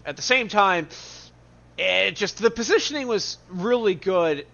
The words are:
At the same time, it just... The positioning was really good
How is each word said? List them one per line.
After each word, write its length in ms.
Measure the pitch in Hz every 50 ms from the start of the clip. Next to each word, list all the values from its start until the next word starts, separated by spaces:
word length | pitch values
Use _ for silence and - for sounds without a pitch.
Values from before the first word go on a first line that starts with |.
| -
At 100 | 147 143
the 60 | -
same 260 | - - 254 262 240 196
time, 420 | 208 208 202 190 180 170 160 - - - - - - - - - - - - - - - - - - -
it 320 | 180 185 180 185 190 196
just... 260 | 170 - 208 190 - -
The 140 | 208 233
positioning 560 | 226 - 233 214 392 - - - 285 294 269 247
was 320 | 226 196 - - - - - -
really 460 | 185 180 175 233 247 247 226 208 185
good 500 | 160 - 196 190 180 170 160 151 139 147 -